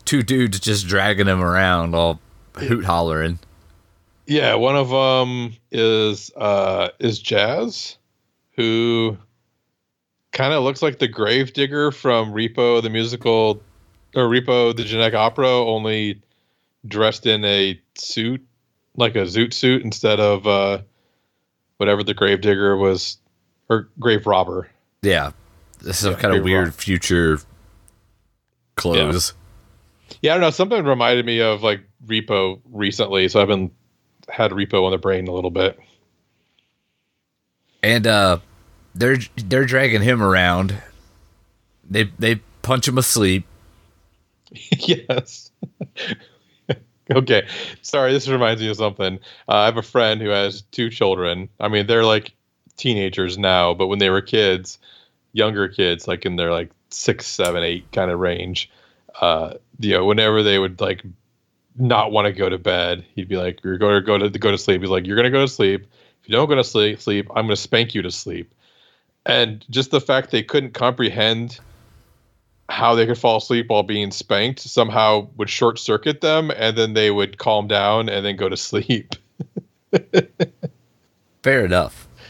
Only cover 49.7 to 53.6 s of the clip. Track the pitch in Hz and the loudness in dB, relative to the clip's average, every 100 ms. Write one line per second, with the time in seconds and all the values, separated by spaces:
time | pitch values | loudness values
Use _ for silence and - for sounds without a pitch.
49.7 | 113 - 123 110 110 104 101 98 98 - | 0 -2 0 2 0 -2 -2 -2 -6 -12
50.7 | - 113 117 101 92 87 90 95 - 104 | -6 -6 0 0 0 -2 -4 -10 -6 -2
51.7 | 107 101 113 113 107 - - _ _ _ | -2 2 2 4 2 -2 -16 _ _ _
52.7 | - 131 107 95 92 90 92 95 90 | -6 -2 0 -2 -2 -4 -2 2 2